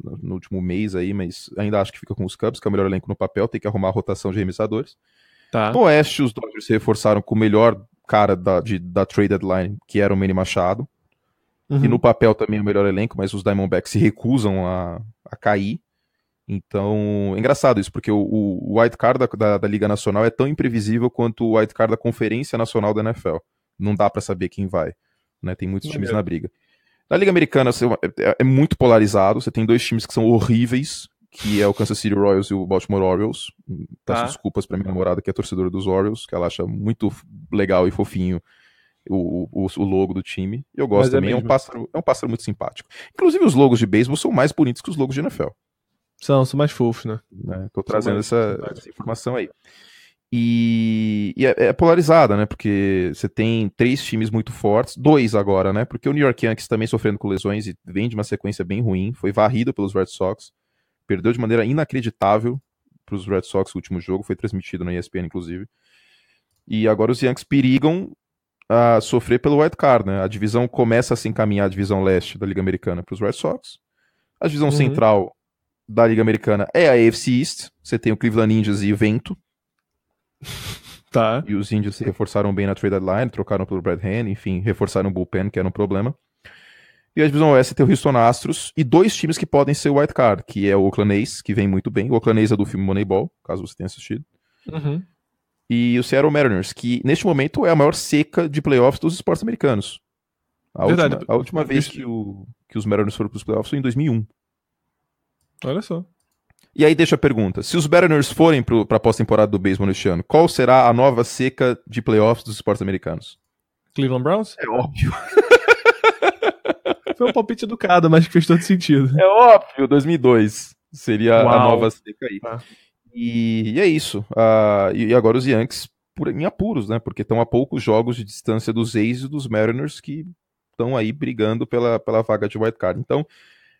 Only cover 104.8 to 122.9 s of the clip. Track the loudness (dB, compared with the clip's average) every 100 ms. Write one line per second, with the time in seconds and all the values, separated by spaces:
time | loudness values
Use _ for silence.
104.8 | _ _ _ _ _ _ _ _ -8 -8
105.8 | -6 -10 -12 _ _ _ _ _ _ 2
106.8 | 4 6 4 4 2 2 -2 -2 -4 -2
107.8 | 2 4 4 4 0 4 4 4 2 0
108.8 | 2 2 2 0 2 2 2 2 0 0
109.8 | -2 -2 -2 -2 2 4 4 4 4 6
110.8 | 6 6 4 4 0 -2 -4 0 0 -2
111.8 | -6 -6 0 4 4 2 -4 -8 -4 -2
112.8 | -2 -6 -6 -10 -12 -20 _ _ _ _
113.8 | _ -4 -2 -2 0 -2 -4 -10 -4 -4
114.8 | -4 -2 -4 -4 -2 2 6 6 6 4
115.8 | 4 2 2 2 0 0 -2 -4 -6 -6
116.8 | -6 -6 -6 -2 0 0 -2 -4 -8 -4
117.8 | 2 4 6 6 6 4 4 2 2 0
118.8 | 2 2 4 4 6 8 10 10 6 -2
119.8 | 2 4 2 2 4 6 4 -2 -14 _
120.8 | _ -10 -4 0 4 6 6 6 6 4
121.8 | 2 -2 -12 -12 -10 -10 -10 -12 -14 -20
122.8 | _